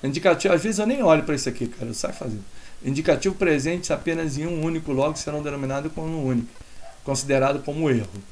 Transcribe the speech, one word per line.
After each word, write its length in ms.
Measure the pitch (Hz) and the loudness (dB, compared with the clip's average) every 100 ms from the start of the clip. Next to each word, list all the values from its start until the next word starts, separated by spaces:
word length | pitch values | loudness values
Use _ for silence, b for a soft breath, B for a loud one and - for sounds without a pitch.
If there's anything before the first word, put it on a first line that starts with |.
Indicativo, 480 | 139 143 190 - 190 | -2 2 4 4 4
às 100 | 170 | 4
vezes 160 | 208 202 | 4 2
eu 80 | 214 | 2
nem 160 | 277 | 4
olho 220 | 202 156 | 6 6
pra 100 | - | 4
isso 140 | 143 - | -2 -2
aqui, 180 | - 117 | -4 -6
cara, 200 | - 120 | -4 -6
eu 80 | |
saio 200 | 110 - | -4 -6
fazendo. 300 | - 127 107 - B B B | -6 -6 -6 -8 B B B
Indicativo 500 | - 139 160 143 196 | -2 0 2 2 2
presente 560 | 190 175 151 143 175 175 | 2 2 4 2 -2 -2
apenas 460 | 208 170 165 160 135 | -2 0 -2 -2 -2
em 100 | 160 | -4
um 160 | 170 | -2
único 300 | 160 165 151 | -2 -2 -2
log 260 | 131 147 151 | 0 2 0
serão 240 | - 147 | -4 -4
denominados 480 | 147 143 135 139 156 | -4 -4 -4 -4 -4
como 320 | - 160 160 | -6 -4 -2
único, 240 | 135 123 117 B B B B B | 2 0 -2 B B B B B
considerado 580 | - 135 139 135 135 143 | -4 -4 2 2 4 0
como 260 | - 147 156 | -4 0 2
erro. 180 | 120 98 101 - | 2 0 -10 -14